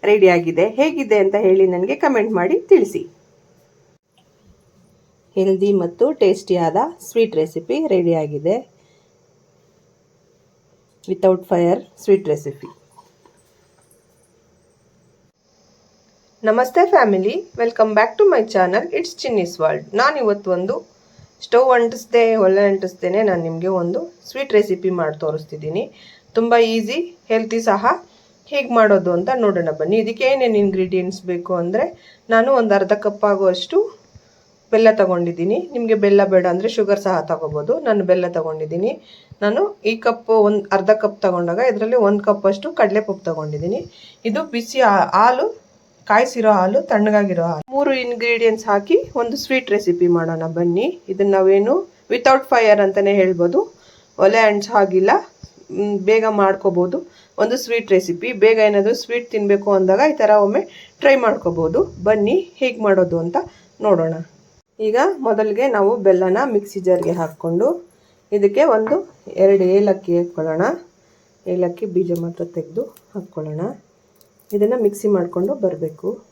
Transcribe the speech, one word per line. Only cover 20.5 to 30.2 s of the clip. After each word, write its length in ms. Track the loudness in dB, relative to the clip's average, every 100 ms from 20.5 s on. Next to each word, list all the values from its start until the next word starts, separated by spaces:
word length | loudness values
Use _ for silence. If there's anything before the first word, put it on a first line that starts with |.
| -4
ಒಂದು 180 | -4 -6 -8 _ _ _ -20 _ 0
ಸ್ಟವ್ 240 | 2 4 4
ಅಂಟಿಸ್ದೆ, 460 | 2 -4 -2 2 2 4 2
ಒಲೆ 180 | 4 2
ಅಂಟಿಸ್ದೇನೆ 500 | 0 -4 -6 -4 0 0
ನಾನು 120 | 0 -4
ನಿಮಗೆ 240 | -6 -4 -2
ಒಂದು 200 | -2 -4 -8 _ -16
ಸ್ವೀಟ್ 240 | -10 0 0
ರೆಸಿಪಿ 340 | 2 -2 -2 -2
ಮಾಡಿ 180 | -4 -4
ತೋರಿಸ್ತಿದ್ದೀನಿ. 600 | -6 -8 -10 -14 -8 -8 -8 -14 -20 -20 _ -4
ತುಂಬ 220 | 0 2 2 0
ಈಸಿ, 240 | -4 -6 -8 -12 _
ಹೆಲ್ತಿ 300 | -4 -2 -4 -2
ಸಹ. 160 | 0 0 -2 -6 _ _ _ _
ಹೇಗೆ 180 | -6 -2 2
ಮಾಡೋದು 340 | 4 4 2 -2
ಅಂತ 120 | -2 0 0
ನೋಡೋಣ 280 | 0 -4 -4
ಬನ್ನಿ. 180 | -2 -2
ಇದಕ್ಕೆ 240 | -2 -2